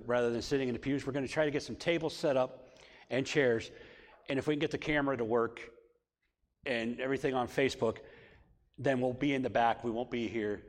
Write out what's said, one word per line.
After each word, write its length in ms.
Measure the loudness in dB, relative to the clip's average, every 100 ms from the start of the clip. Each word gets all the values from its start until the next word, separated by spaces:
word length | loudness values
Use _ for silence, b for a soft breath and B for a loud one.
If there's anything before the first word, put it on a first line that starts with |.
| 0
rather 240 | 2 2
than 100 | 0
sitting 280 | 0 0 0
in 40 |
the 60 | -2
pews. 260 | -2 -2 -2
We're 80 |
gonna 140 | -4 -2
try 180 | 0 0
to 60 |
get 100 | 0
some 140 | -4 -4
tables 400 | -2 0 -2 -2
set 200 | 2 2
up 320 | 2 -4 B B B B B
and 160 | -2 0
chairs, 420 | 4 4 2 -2 B B B B B -4
and 120 | -2
if 80 | 0
we 80 | 0
can 40 |
get 120 | 0
the 60 | -2
camera 360 | 0 2 2 0
to 80 |
work 380 | 2 2 2 -2 -16 -20 -20 _ _ _ _ _ _ _ -4
and 340 | -2 -2 -2
everything 360 | -2 0 0 0
on 120 | 0
Facebook, 500 | 2 2 2 0 0 B B B B B _ _ -4
then 200 | 0 2
we'll 140 | 0
be 220 | 0 0 0
in 80 |
the 80 | 0
back. 320 | 2 4 2
We 80 | -2
won't 180 | -4 -4
be 180 | -4 -2
here 360 | -2 -2 -4